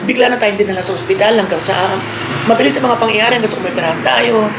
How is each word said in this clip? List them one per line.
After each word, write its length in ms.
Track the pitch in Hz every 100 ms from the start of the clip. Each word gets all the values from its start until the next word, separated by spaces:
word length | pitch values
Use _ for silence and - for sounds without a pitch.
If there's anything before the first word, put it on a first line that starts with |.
bigla 240 | 202 247 240
na 80 | 247
tayong 240 | 220 196
dinala 240 | 202 185
sa 80 | 180
ospital 480 | 180 - 190 202 226
hanggang 220 | 190 165
sa, 100 | 160 185 190 190 - - - - 190
mabilis 240 | 226 269 277
sa 80 |
mga 160 | 262 233
pangyayari 400 | 226 214 226 247
hanggang 140 | 214
sa 100 | -
umiperahan 380 | 185 175 165 165
tayo 480 | - 240 233 226 214